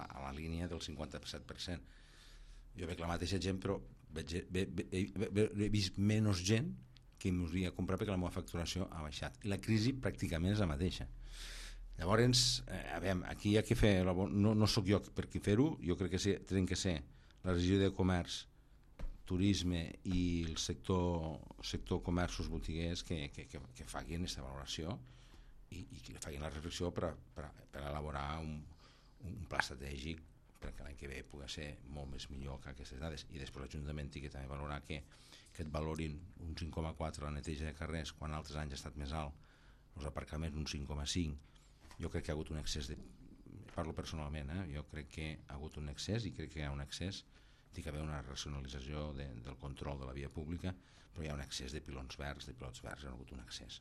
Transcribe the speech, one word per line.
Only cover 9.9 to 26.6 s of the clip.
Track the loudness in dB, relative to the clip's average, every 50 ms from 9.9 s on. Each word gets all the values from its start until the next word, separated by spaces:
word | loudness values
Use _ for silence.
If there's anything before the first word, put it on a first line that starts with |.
pràcticament | 4 2 2 0 0 0 0 2 4 4 6 6 6
és | 6
la | 6 4
mateixa. | 4 4 4 2 2 0 -4 -6 -8 -8 -10 -10 -10 -10 -10 -10 -10 -10 -10 -10 -10 -10 -10 -10 -6 -2
Llavors, | 2 6 8 8 8 8 8 8 6 6 4 2 0 -4
eh, | -6 -6 -4 -4 -2
a | 0
veure, | 4 4 4 4 2 -2
aquí | -2 2 6 8
hi | 8 8
ha | 8
que | 6 6
fer | 8 8 10 10 10 8
la | 6 6
bo-, | 6 4 4
no, | 6 8 8 8 8
no | 8 8 6
sóc | 6 6 6 6
jo | 6 6
per | 4 2 -2 -4 -2 -2
qui | -2 2
fer-ho, | 4 6 8 8 8 6 4 2
jo | 2 2 2 4
crec | 2 2 2
que | 4
sí, | 4 4 4 2 2
tenen | 2 4 4 4
que | 4 4 2
ser | 2 2 2 2 -2 -6 -12 -20 -20 -20 -14 -4
la | 0 2
regió | 4 6 6 8 8 8
de | 8 6
comerç, | 6 6 6 6 6 4 2 0 -4 -8 -8 -12 -18 -20 -20 -20 -20 -20 -20 -18 -10 -6 -4 -4 -4 -6 -2
turisme | 0 4 6 8 8 6 6 4 2 2 2 0 -2 -6 -6 -2
i | 0 2 4 4 4 4 2 2
el | 0 0 0
sector, | 0 -2 -2 -2 0 2 4 4 4 4 2 2 0 -2 -4 -6 -8 -12 -12 -10
sector | -6 -4 -4 -2 0 0 0 2
comerços | 2 2 4 4 4 2 0 -2 -2 -2
botiguers | -2 -2 -2 -2 0 0 0 0 0 0 -2
que, | -2 -2 -2 -2 -4
que, | -8 -10 -12
que, | -10 -10 -10 -10 -12 -12
que | -12 -10
facin | -8 -6 -6 -4 -4 -2 -2
aquesta | -2 -2 -4 -4
valoració | -6 -6 -6 -8 -6 -6 -4 -4 -2 -2 -4 -4 -6 -12 -18 -20 -20 -20 -18 -18 -18 -18 -18 -18 -16 -12
i, | -10 -10 -10
i | -10 -12 -12
que | -12 -12 -12 -10
facin | -8 -6 -6 -4
la | -4 -4
reflexió | -4 -6